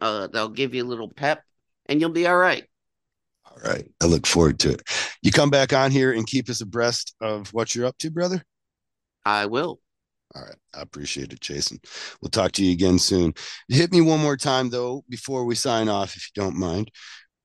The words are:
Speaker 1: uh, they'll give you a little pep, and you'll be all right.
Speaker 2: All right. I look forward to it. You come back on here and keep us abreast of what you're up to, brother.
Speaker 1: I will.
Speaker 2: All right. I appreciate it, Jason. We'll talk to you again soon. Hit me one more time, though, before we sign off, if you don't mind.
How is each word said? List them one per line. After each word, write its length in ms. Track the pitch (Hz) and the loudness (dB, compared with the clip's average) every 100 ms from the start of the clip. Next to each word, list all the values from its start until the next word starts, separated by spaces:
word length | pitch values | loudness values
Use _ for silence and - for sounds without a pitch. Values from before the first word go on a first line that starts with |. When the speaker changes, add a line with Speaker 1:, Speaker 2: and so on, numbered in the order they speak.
Speaker 1:
uh, 280 | 110 107 95 | -4 -2 -4
they'll 200 | 110 110 | -4 -4
give 240 | 110 135 | -4 -4
you 100 | 123 | -4
a 40 | 123 | -6
little 220 | 117 110 | -8 -10
pep, 340 | - 143 151 _ _ _ _ - | -4 -2 -2 _ _ _ _ -2
and 140 | 147 | 0
you'll 100 | 165 | 0
be 140 | 165 175 | 2 2
all 80 | 180 | 4
right. 280 | 180 147 - _ _ _ _ _ _ _ | 4 2 -6 _ _ _ _ _ _ _
Speaker 2:
All 140 | _ - | _ -8
right. 240 | - - - - | -4 -4 -6 0
I 40 | 85 | 4
look 200 | 78 - | 4 4
forward 320 | 85 78 69 | 4 4 4
to 100 | 76 | 0
it. 100 | - - - - - | -2 -4 -6 -8 -2
You 80 | - | 2
come 180 | 156 143 | 4 6
back 220 | 139 135 | 4 4
on 180 | 135 135 | 4 4
here 220 | 139 131 | 4 2
and 140 | 117 117 | 2 -2
keep 220 | 131 120 | -4 -4
us 120 | 120 | -6
abreast 540 | 107 117 117 120 - - | -6 -2 -2 -2 -8 -8
of 320 | 110 107 98 | -6 -6 -6
what 220 | 113 110 | -4 -4
you're 120 | 117 127 | -2 -4
up 120 | - | -4
to, 120 | 160 | -8
brother. 320 | 160 180 185 - _ _ _ _ _ _ _ | -4 -4 -4 -8 _ _ _ _ _ _ _
Speaker 1:
I 220 | 101 104 104 | -2 0 0
will. 340 | 120 175 - _ _ _ _ _ | -2 -4 -8 _ _ _ _ _
Speaker 2:
All 80 | - | -20
right. 140 | 65 - _ | -20 -20 _
I 80 | 73 | -18
appreciate 500 | 67 71 71 71 67 | -16 -12 -8 -8 -10
it, 80 | 67 | -12
Jason. 400 | - 71 - - - - - - | -10 -6 -6 -8 -16 -16 -16 -12
We'll 100 | - | -4
talk 220 | 110 92 | 0 0
to 120 | - | 2
you 80 | 95 | 2
again 260 | 87 92 90 | 4 4 4
soon. 360 | - 95 85 - - - - | 4 2 2 -2 -10 -16 0
Hit 240 | 135 170 | 2 4
me 80 | 180 | 4
one 200 | 160 156 | 4 4
more 160 | 151 135 | 0 -2
time, 340 | 147 131 127 | 0 0 0
though, 340 | 123 123 139 131 | -2 -6 -8 -10
before 360 | 120 - 131 | -12 -8 -4
we 100 | 120 | -2
sign 340 | 113 135 113 110 | -2 0 0 0
off, 280 | 101 92 92 | 0 -4 -8
if 120 | - | -12
you 80 | - | -6
don't 140 | 95 90 | -4 -2
mind. 340 | 92 87 107 - - - _ _ | -2 -2 -6 -12 -20 -20 _ _